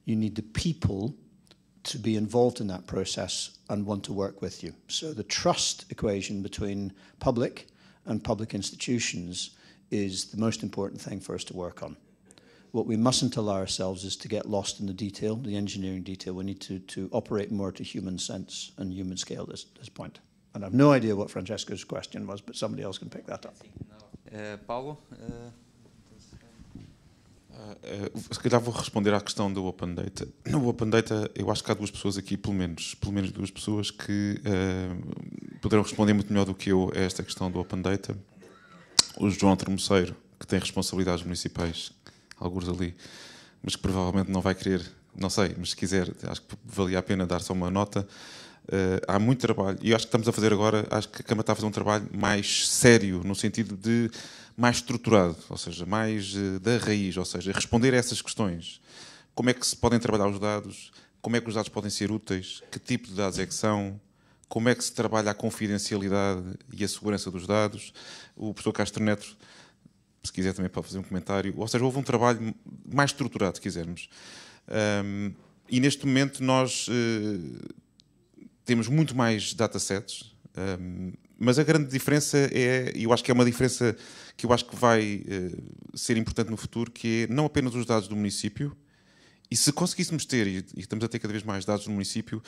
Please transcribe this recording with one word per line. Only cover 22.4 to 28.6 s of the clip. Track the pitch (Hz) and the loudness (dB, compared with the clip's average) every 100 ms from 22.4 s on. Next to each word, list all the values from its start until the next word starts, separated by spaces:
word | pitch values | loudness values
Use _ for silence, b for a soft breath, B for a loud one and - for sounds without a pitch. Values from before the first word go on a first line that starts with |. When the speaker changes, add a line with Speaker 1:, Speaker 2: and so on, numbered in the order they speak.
| - - | -12 -8
Speaker 1:
somebody | 110 104 | -6 -6
else | 101 95 | -8 -10
can | 113 | -12
pick | - - | -14 -12
that | 98 - | -12 -14
up. | - 107 - - 107 104 - - | -20 -20 -18 -18 -20 -20 -20 -16
Speaker 2:
Uh, | 107 107 104 - | -12 -12 -12 -8
Paulo, | 120 139 147 - | -8 -8 -12 -18
uh, | - 113 117 120 117 _ _ - - _ - - - - - - - - - - _ _ _ - 127 | -16 -12 -12 -14 -20 _ _ -20 -20 _ -20 -20 -20 -20 -20 -20 -20 -20 -20 -20 _ _ _ -20 -20
Speaker 3:
Ah, | 107 - | -18 -14
eh, | - 101 101 - - | -10 -8 -6 -8 -10
se | - | -4
calhar | 120 120 | 4 4